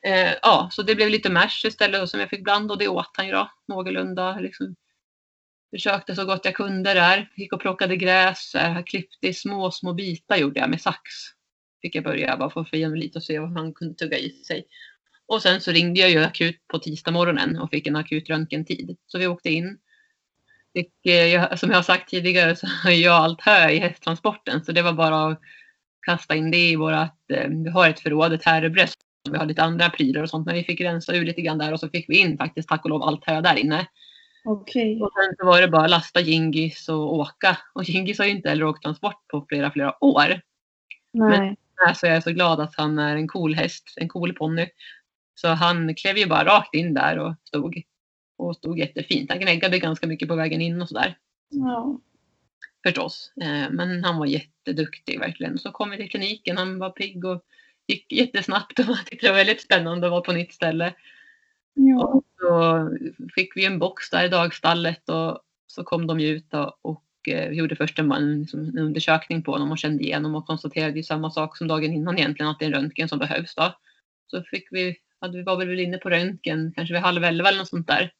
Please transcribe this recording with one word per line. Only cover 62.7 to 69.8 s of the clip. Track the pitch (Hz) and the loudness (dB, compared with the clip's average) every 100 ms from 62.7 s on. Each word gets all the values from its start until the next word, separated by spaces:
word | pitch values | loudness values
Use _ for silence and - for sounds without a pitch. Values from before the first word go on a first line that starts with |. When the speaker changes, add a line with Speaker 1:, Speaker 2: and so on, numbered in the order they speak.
| 165 160 165 156 - - | 4 0 -4 -8 -12 -8
Speaker 1:
fick | - 185 - | -4 -4 0
vi | |
en | 190 190 | -2 0
box | 175 185 - | -2 -4 -4
där | 180 | 0
i | 180 | 2
dagstallet. | 175 170 - 165 170 170 165 - | 2 0 0 0 2 0 -4 -4
Och | 165 165 - _ _ _ | -2 -2 -6 _ _ _
så | - | -16
kom | 170 170 165 | -4 -4 -2
de | 160 | 0
ju | 151 | 0
ut | 156 160 | -2 -6
då | 151 143 - | -6 -6 -8
och, | - 160 _ _ - | -10 -10 _ _ -6
eh, | 156 156 | -4 -4
gjorde | 151 160 156 | -2 -2 -2
först | 151 - | -4 0
en, | 156 | 0
en, | 135 147 151 | 2 0 -2
liksom, | 151 151 | -4 -8
en | 156 160 | -8 -4
undersökning | 156 151 156 160 - 165 | -2 -2 2 2 2 -6
på | 160 | -4
honom | 156 143 | -4 -4
och | |
kände | 156 | -4